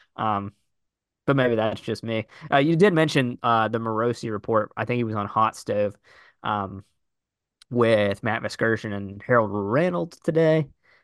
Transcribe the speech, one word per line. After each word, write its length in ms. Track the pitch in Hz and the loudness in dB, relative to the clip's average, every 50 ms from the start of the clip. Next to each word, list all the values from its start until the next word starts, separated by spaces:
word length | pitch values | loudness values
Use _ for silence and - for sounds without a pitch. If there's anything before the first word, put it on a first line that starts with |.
| _ _ _ | _ _ _
Um, 380 | - 113 110 104 101 98 101 - _ _ _ _ _ _ _ _ _ _ _ _ _ _ | -4 -2 -2 -2 -2 -4 -8 -12 _ _ _ _ _ _ _ _ _ _ _ _ _ _
but 120 | - 139 | 0 0
maybe 180 | 139 127 123 120 | 2 2 2 2
that's 260 | 110 110 110 104 104 | 0 0 -2 -2 -4
just 220 | - - 110 - - | -6 -8 -8 -6 -6
me. 240 | 113 113 110 110 - - - - 151 147 | -6 -4 -4 -6 -8 -14 -20 -4 0 2
Uh, 40 | |
you 180 | 139 143 156 165 | 2 4 4 4
did 200 | 160 190 208 180 | 4 4 4 4
mention, 440 | 156 160 151 - 151 131 120 123 - - | 4 2 2 2 0 0 0 -4 -4 0
uh, 240 | 123 117 113 110 110 | 0 2 2 2 0
the 100 | 113 113 | -2 -2
Morosi 540 | 113 113 110 110 113 120 120 - - 117 107 | -2 -2 -2 0 0 -2 -2 -4 -6 -6 -6
report. 400 | 101 - - 113 110 107 - - | -6 -4 0 0 0 0 -2 -4
I 100 | - 110 | -6 -4
think 100 | - 123 | -2 -2
he 80 | 123 120 | -2 -2
was 100 | 110 107 | -2 -2
on 140 | 107 101 104 | -4 -6 -2
Hot 280 | - 107 110 110 - | 0 0 0 0 0
Stove, 380 | - - - 107 104 104 101 104 - _ _ - - - - _ _ - | -4 -6 -2 0 0 0 0 -2 -8 _ _ -20 -20 -20 -20 _ _ -6
um, 420 | - 107 104 98 98 98 98 - _ _ _ _ _ _ _ _ _ _ _ _ _ _ _ - _ | -4 -2 -2 -4 -6 -8 -12 -16 _ _ _ _ _ _ _ _ _ _ _ _ _ _ _ -16 _
with 520 | - 120 117 113 113 104 104 101 98 - - | 0 2 4 4 4 4 2 0 -2 -2 -4
Matt 200 | 113 107 117 117 | -4 -4 -4 -4
Vasgersian 500 | 107 - - 120 113 113 107 - 110 101 | -8 -4 -2 0 0 0 -2 -2 -6 -8
and 300 | 101 98 98 98 101 - | -8 -8 -10 -12 -12 -2
Harold 280 | - 123 120 110 101 98 | 2 4 4 4 2 0
Reynolds 680 | 104 101 101 113 139 170 180 175 175 170 170 - - | -2 -2 0 0 0 0 0 0 -4 -6 -6 -10 -6
today, 480 | - - 156 160 165 160 156 160 151 - - _ _ _ _ _ | -6 -2 2 2 4 4 4 2 0 -2 -8 _ _ _ _ _